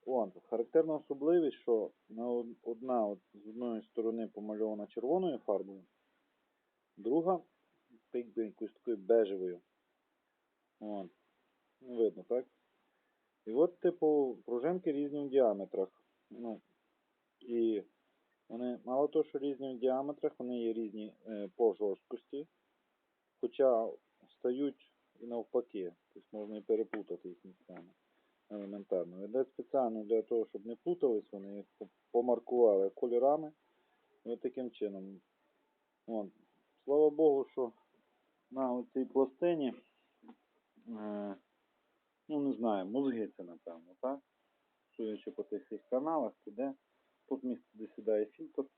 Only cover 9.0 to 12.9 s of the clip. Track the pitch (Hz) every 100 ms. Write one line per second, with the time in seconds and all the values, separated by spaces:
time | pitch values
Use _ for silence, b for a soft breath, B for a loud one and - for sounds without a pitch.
9 | 92 113 104 95 92 87 _ _ _ _
10 | _ _ _ _ _ _ _ _ 107 104
11 | 92 _ _ _ _ _ _ _ 131 120
12 | 110 92 - 120 127 _ _ _ _